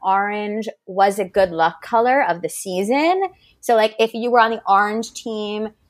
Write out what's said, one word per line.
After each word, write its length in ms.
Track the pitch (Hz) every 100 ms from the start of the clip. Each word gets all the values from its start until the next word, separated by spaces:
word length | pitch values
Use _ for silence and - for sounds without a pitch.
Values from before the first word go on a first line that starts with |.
orange 640 | 190 196 208 208 208 214 214 - -
was 320 | 185 202 202
a 60 |
good 260 | 185 202 185
luck 320 | 165 165 -
color 420 | - 233 247 269
of 160 | 180 170
the 60 | 170
season. 720 | - 190 180 202 269 330 370 381 - _ _
So, 160 | - 226
like, 180 | 214 214
if 160 | 226
you 160 | 226 240
were 100 | 240
on 100 | 226
the 100 | 226 -
orange 460 | 196 208 220 233
team 560 | - 240 214 208 208 214 _